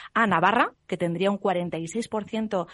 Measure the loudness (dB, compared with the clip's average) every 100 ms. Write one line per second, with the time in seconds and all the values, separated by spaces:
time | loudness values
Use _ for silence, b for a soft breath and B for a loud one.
0 | B 0 2 4 4 4 2 -2 _ -4
1 | -2 0 0 0 0 0 -2 -6 -6 -6
2 | -4 -6 -6 -6 -2 -4 -4